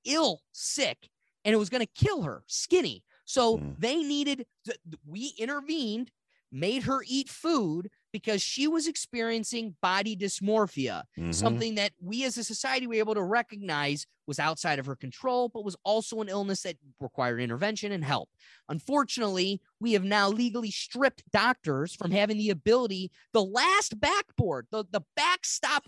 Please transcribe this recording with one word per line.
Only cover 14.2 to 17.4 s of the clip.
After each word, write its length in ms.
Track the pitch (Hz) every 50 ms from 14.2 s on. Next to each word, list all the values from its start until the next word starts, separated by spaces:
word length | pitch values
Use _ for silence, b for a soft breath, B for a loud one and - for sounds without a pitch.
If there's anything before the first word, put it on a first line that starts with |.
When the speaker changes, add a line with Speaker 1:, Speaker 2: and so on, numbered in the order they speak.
| _
Speaker 1:
was 120 | - 143 -
outside 400 | 147 156 160 - - 170 151 139
of 80 | 131
her 100 | 139 135
control, 540 | - - 131 - - - 254 247 247 247 240
but 120 | 233 233 208
was 140 | 202 175 - -
also 380 | 190 214 220 220 - 233 220 214
an 80 | 196
illness 320 | 185 202 202 196 190 185 -
that 160 | 185 165 139 147 143 131 _
required 380 | 143 127 - - 127 123 120 117